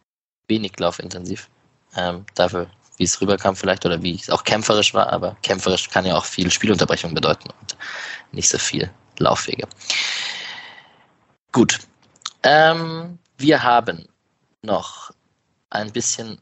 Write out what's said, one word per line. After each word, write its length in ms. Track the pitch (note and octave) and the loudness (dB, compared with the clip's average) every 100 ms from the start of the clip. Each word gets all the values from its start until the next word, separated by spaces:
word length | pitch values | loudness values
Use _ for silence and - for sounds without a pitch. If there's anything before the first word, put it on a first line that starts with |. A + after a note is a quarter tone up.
| _ _ _ _ - | _ _ _ _ -2
wenig 280 | A2 G2+ - | -2 -2 -4
laufintensiv, 680 | F2 - F#2 F2+ F2+ F#2+ - _ _ _ _ - | -4 -4 -8 -10 -8 -10 -12 _ _ _ _ -6
ähm, 300 | F2+ F2 G2+ - | -4 -4 -6 0
dafür, 340 | F2+ F#2 E2+ - _ - | 0 0 -6 -12 _ -2
wie 80 | F2 | -2
es 160 | - | 0
rüberkam 340 | G2 G2 G2 F#2+ | 0 2 2 0
vielleicht 300 | G2 F#2 F#2 | 0 0 0
oder 180 | E2+ | -2
wie 120 | F2+ E2+ | -2 -6
es 140 | - | -2
auch 140 | E2 | -2
kämpferisch 500 | - G#2+ G#2+ G#2+ G2+ | 0 0 2 2 4
war, 200 | G2+ G2 | 2 2
aber 240 | F2 F2+ G2 | 0 -2 -4
kämpferisch 460 | - F#2+ F#2 F#2 - | -2 0 0 0 0
kann 160 | F#2 F#2 | 0 2
ja 120 | D#2+ | 0
auch 80 | - | 0
viel 260 | - F2 | -2 0
Spielunterbrechung 600 | - G#2+ F#2 D2+ E2 F2 | 2 2 2 2 0 -2
bedeuten 360 | D2+ D#2 D#2 - - | -2 0 0 -4 -16
und 160 | - - - - - - - | -16 -14 -12 -12 -12 -14 -12
nicht 160 | - - | -2 0
so 80 | - | 0
viel 340 | - - - - _ - | -2 -4 -4 -8 _ 0
Laufwege. 480 | - - - - - - - - - - - - - - - - - _ _ _ _ _ _ | 2 2 -2 -6 -8 -10 -6 -4 -4 -4 -6 -8 -12 -14 -16 -20 -20 _ _ _ _ _ _
Gut, 260 | A#2+ A2 - - _ _ _ - - | 4 4 2 -8 _ _ _ -16 0
ähm, 720 | - D3+ D#3+ E3 E3 E3 F3 F3 _ - | 4 8 6 4 -2 -8 -10 -14 _ 0
wir 260 | C#3+ C#3+ | 4 4
haben 460 | A#2+ A#2+ A#2 E2 - _ _ _ _ _ | 6 4 4 -4 -12 _ _ _ _ _
noch 500 | A2 F#2 - - - - _ _ _ _ _ | -2 -2 -2 -12 -20 -20 _ _ _ _ _
ein 200 | G#2 G#2+ | -8 -6
bisschen 480 | A#2 - - A2+ G#2 | -4 -4 -4 -8 -14